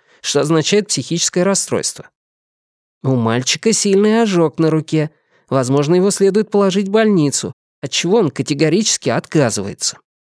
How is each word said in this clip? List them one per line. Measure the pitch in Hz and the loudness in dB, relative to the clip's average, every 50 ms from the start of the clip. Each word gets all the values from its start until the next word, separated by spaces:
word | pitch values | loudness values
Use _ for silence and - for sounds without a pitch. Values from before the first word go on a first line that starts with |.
| _ _ _ _ | _ _ _ _
что | - - - 147 | -10 -2 0 0
означает | 139 151 165 160 147 - 202 208 208 - | 0 2 2 0 2 2 0 0 0 -2
психическое | - - 123 - 165 165 - - - 180 180 | -4 -6 -4 -4 -4 -4 -4 -2 -2 0 0
расстройство. | 196 196 - - - 123 98 - - - - - - _ _ _ _ _ _ _ _ _ _ _ _ _ _ _ _ _ _ - | 0 0 -2 -2 -2 -4 -4 -4 -6 -8 -10 -18 -20 _ _ _ _ _ _ _ _ _ _ _ _ _ _ _ _ _ _ -2
У | 131 131 | 0 0
мальчика | 123 113 110 113 123 127 - - - - 226 220 | 2 2 0 0 0 -2 -4 -6 -2 0 -2 0
сильный | - - 208 196 196 208 214 220 233 233 | 0 0 2 2 2 4 2 2 2 2
ожог | 214 190 170 165 151 - - | 2 2 2 0 0 0 0
на | 160 160 | 0 0
руке. | 156 156 156 - - 156 151 151 - _ _ _ _ _ _ _ | 0 -2 -2 -2 -2 -2 -2 -2 -6 _ _ _ _ _ _ _
Возможно, | 127 135 127 120 135 143 147 143 180 | -2 -2 0 2 2 2 2 2 2
его | 180 185 202 | 2 2 2
следует | 190 - 196 196 185 220 214 - | 0 2 0 2 2 0 -2 0
положить | - 202 202 196 180 202 208 190 | 0 2 2 2 2 0 -2 0
в | |
больницу, | 196 220 220 214 208 180 151 139 - - - 92 - - _ _ _ _ | 0 2 2 4 4 2 2 2 0 -4 -6 -6 -10 -12 _ _ _ _
от | - 143 - | -12 -8 -6
чего | - - 175 190 240 | -4 -2 0 2 2
он | 214 185 | 2 0
категорически | - - 135 - 151 143 156 156 151 208 220 - - - - 135 | -2 -4 -4 -4 0 0 0 2 2 0 0 0 -2 -2 -2 -2
отказывается. | 113 123 - - - 160 139 117 104 107 95 98 90 - - - - - _ _ _ _ _ _ | -2 -2 -4 -2 0 2 2 2 0 -4 -6 -8 -10 -8 -8 -8 -8 -8 _ _ _ _ _ _